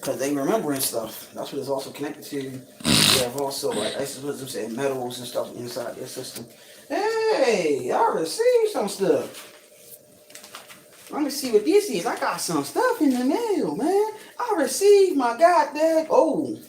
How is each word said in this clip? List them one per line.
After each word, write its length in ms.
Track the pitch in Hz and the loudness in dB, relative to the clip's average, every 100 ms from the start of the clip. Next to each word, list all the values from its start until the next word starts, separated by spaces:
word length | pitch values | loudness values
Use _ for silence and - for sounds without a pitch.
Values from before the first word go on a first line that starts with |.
Cause 180 | - 120 | -6 -4
they 140 | 135 | -2
remembering 460 | 143 139 220 156 139 | -2 0 0 0 -2
stuff. 500 | 127 - - - - | -2 -4 -6 -12 -16
That's 180 | 107 - | -12 -8
what 60 | 143 | -8
it's 100 | 127 | -4
also 220 | 135 131 | -4 -6
connected 320 | 120 143 147 | -8 -10 -10
to. 160 | - 143 | -10 -8
You 800 | 135 127 - - - - - 127 | -8 -10 -16 -8 2 4 4 4
have 180 | 123 131 | 2 -2
also, 300 | 139 135 139 | -4 -2 -4
like, 240 | 107 - - | -2 -4 -4
Isis 260 | 139 127 | -6 -6
Wisdom 260 | 139 127 131 | -8 -8 -8
said 240 | 98 110 | -8 -6
metals 460 | 113 139 131 123 123 | -4 -2 -2 -6 -8
and 80 | 123 | -8
stuff 280 | 131 113 104 | -6 -6 -8
inside 400 | 123 131 117 92 | -10 -8 -8 -8
their 100 | 127 | -12
system. 400 | - 127 - - - - - - | -10 -12 -12 -16 -18 -20 -20 -8
Hey, 1000 | 302 415 453 440 370 254 208 160 139 123 | -2 -2 0 0 2 2 2 2 0 0
I 220 | - - | 2 2
received 580 | - - - 480 494 427 | 2 -4 0 4 4 2
some 160 | 285 202 | 0 -4
stuff. 640 | - 185 139 - - - - - - - - - - _ - - - - - - - - | -2 2 2 0 -12 -20 -20 -20 -20 -20 -20 -20 -20 _ -20 -18 -20 -20 -20 -20 -20 -12
Let 120 | - | -4
me 80 | 294 | -4
see 200 | 254 262 | -2 2
what 140 | 214 | 2
this 260 | 208 392 392 | 4 2 4
is. 160 | 202 190 | -2 -2
I 120 | 294 | -2
got 220 | 247 185 | -4 -4
some 220 | - 165 | -2 -2
stuff 380 | 139 - 508 480 | -2 0 0 2
in 100 | 294 | 2
the 140 | 247 | 2
mail, 500 | 254 370 466 370 196 | 2 0 0 0 0
man. 360 | 147 277 392 427 440 - - | -2 0 2 0 -4 -16 -10
I 160 | 494 403 | -4 0
received 580 | 262 - 403 403 381 285 | 0 2 6 8 8 4
my 200 | 240 233 | 0 4
goddamn, 680 | 339 349 285 269 320 320 - | 6 6 2 2 2 2 2
oh. 480 | 240 320 190 127 107 | 4 4 2 -4 -6